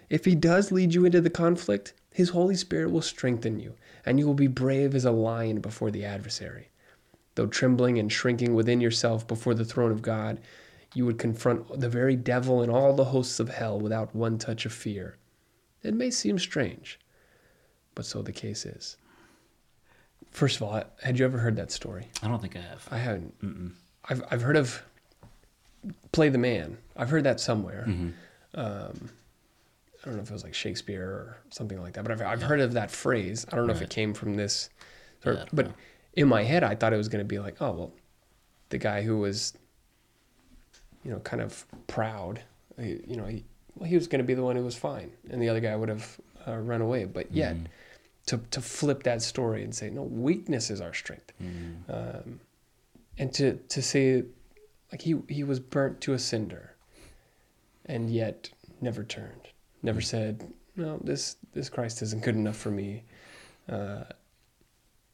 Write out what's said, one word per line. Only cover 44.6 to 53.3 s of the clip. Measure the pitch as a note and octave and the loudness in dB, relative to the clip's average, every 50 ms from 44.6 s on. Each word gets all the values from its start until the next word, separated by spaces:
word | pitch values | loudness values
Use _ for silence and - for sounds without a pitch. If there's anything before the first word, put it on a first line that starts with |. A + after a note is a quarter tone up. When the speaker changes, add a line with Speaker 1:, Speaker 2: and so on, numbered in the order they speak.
| B2 | -2
Speaker 1:
was | A#2+ A#2+ | -2 -6
fine, | - - D3 C#3 A2+ F2 - - - - - | -6 -6 -6 -6 -6 -10 -14 -16 -18 -16 -8
and | - B2+ | -4 0
the | A#2+ A#2 | 0 2
other | A2+ A2+ | 2 2
guy | A2+ A2 G#2+ | 0 0 0
would | G#2+ A2+ A2 | -2 -2 -2
have, | G#2+ G#2+ A2+ - - - - _ _ - - - | -4 -6 -8 -12 -16 -20 -20 _ _ -14 -10 -8
uh, | A2+ | -6
run | A2+ G#2+ A#2 A#2+ A2+ | -6 -4 -2 -2 0
away." | A2+ A2 B2+ B2+ G2 | 0 0 0 0 -2
But | G2+ - - - - - | -4 -6 -8 -8 -4 -2
yet, | D#3 D3+ G#2 E2 | -2 0 0 -2
Speaker 2:
Mm-hmm. | E2 E2 E2 - - - - - - _ _ _ _ - | -6 -8 -10 -14 -18 -20 -20 -20 -20 _ _ _ _ -6
Speaker 1:
to, | - - A#2 A2+ - | -4 -4 -4 -4 -6
to | - C#3 | -8 -6
flip | B2 - - - - D3 C3+ - - | -6 -6 -6 -2 0 0 0 2 0
that | B2 A#2+ A2+ A2 | 0 0 0 -2
story | - - - B2+ A2+ A2 G#2 G2+ | -4 -4 -2 -2 0 0 -2 -4
and | G#2+ A2 | -6 -8
say, | - G#2+ G#2 | -8 -8 -8
"No, | G2+ C#3 C3+ | -8 -8 -8
weakness | B2 B2 A2+ A#2+ C#3 F3+ - F3+ - D3+ A#2+ A#2 - | -6 -4 -2 0 0 0 0 0 -2 -2 -2 -2 -4
is | G#2+ F#2+ | -6 -6
our | F2 E2 D#2+ | -8 -8 -8
strength." | - - - - - _ _ - - | -8 -10 -10 -12 -14 _ _ -16 -12
Speaker 2:
Mm-hmm. | F#2 F2+ F2 F2 E2+ E2+ E2+ E2+ F2+ - - | -12 -10 -10 -10 -10 -10 -12 -14 -12 -10 -8
Speaker 1:
Um, | A2 A#2 A#2+ A#2 - - A#2 A#2+ - _ _ _ _ _ _ _ _ _ _ _ - _ _ - - | -8 -8 -8 -10 -12 -12 -14 -16 -18 _ _ _ _ _ _ _ _ _ _ _ -20 _ _ -8 -6
and | C3+ C3 | -6 -4